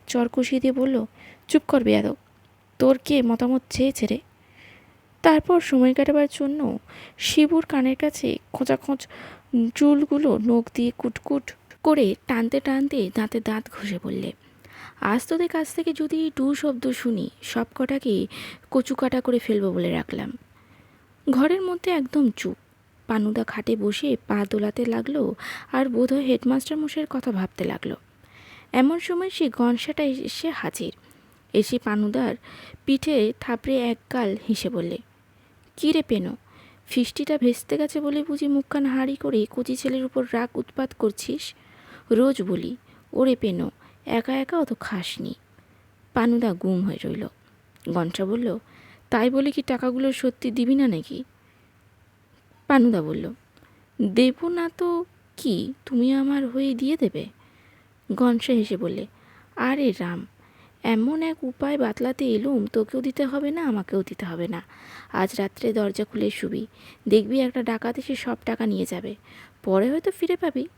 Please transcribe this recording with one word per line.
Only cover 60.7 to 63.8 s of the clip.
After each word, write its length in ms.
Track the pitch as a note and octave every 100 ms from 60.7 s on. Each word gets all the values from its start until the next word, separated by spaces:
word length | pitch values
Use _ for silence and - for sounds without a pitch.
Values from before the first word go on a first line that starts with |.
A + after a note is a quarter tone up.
| _
এমন 400 | A#3 A3+ A#3+ D#4
এক 140 | D#4+ D#4+
উপায় 360 | C4 - C#4 D4
বাতলাতে 480 | A#3 - B3 C4 C4
এলুম, 400 | G#3+ C4+ B3+ G#3
তোকেও 340 | A3+ G#3+ C4
দিতে 260 | C4 B3+ C4+
হবে 240 | C#4 C#4+
না, 140 | D#4+
আমাকেও 380 | D#4 G#3+